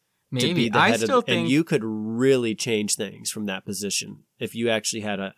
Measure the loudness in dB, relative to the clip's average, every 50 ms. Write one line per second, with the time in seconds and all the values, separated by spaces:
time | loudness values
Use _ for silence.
0 | _ _ _ _ _ -6 -2 0 0 2 2 2 2 2 4 4 4 4 4 2
1 | 2 2 2 2 2 2 0 0 2 2 2 2 2 2 0 0 0 -2 -4 -4
2 | -4 -4 0 2 4 4 4 4 2 0 -2 -2 -2 0 0 0 0 0 -2 -4
3 | -4 -8 -8 -10 -10 -8 -6 -6 -4 -4 -6 -6 -6 -8 -6 -4 -4 -4 -4 -4
4 | -6 -6 -12 -18 _ _ _ -10 -10 -8 -4 -2 0 0 0 0 0 -4 -6 -4
5 | -4 -4 -4 -4 -6 -8 -8